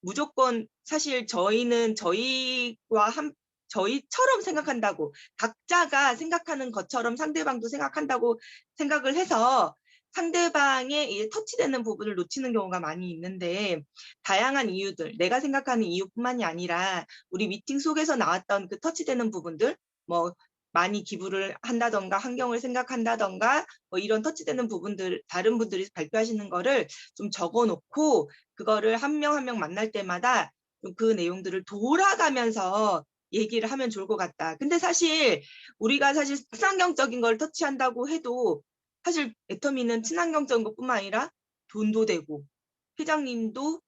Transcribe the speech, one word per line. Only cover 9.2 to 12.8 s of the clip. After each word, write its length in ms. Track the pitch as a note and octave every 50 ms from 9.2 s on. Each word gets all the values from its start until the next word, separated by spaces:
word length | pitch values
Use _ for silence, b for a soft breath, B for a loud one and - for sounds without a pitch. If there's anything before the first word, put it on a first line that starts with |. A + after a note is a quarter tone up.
| F#4 F4+ E4+ A3 A3+ B3 C4+ B3+ F#3 D#3 - _ b b b b b _ _
상대방의 1000 | - E4+ E4+ E4 F4 F4 E4+ E4+ D4+ C#4 C#4 C4+ C4 B3+ C4 C#4+ D4 D4+ B3+ G4
이 160 | - G#3+ A4
터치되는 520 | G#4+ A4 A4 - - B4 - C#4 C4+ B3+ A#3
부분을 300 | A3 G#3+ F#3 G#3 G#3+ G3+
놓치는 380 | F3+ F3 F3 - C4+ C4 B3+ A#3
경우가 260 | A3 G3 F#3 F3+ F3+